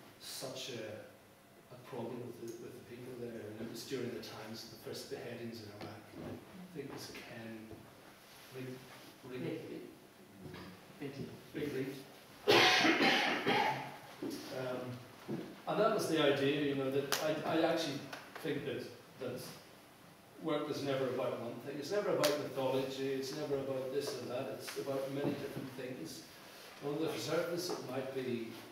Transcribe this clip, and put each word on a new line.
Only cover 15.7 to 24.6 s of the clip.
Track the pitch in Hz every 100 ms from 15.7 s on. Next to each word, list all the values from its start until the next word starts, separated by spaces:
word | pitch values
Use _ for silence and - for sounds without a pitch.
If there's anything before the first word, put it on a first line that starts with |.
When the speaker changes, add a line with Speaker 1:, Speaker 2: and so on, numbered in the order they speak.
| -
Speaker 1:
that | - -
was | -
the | 160
idea, | 143 139 139 151
you | 143 135
know, | 135
that | 139 - -
I, | 156 - - 165
I | 160
actually | 165 151 131 - - - -
think | 156 135 127
that, | 117 - - - -
that | 127 - - - - - - - - - - -
work | 160 147 147
is | 131
never | 139 131 123
about | - - 117
one | 117 120 143
thing. | 147
It's | -
never | 202 196
about | - 147 147
mythology, | 131 135 135 135 135 131 135
it's | 135 135 151
never | 143 139
about | 135 131 127
this | 143 - 127
or | 117
that, | 123 -
it's | -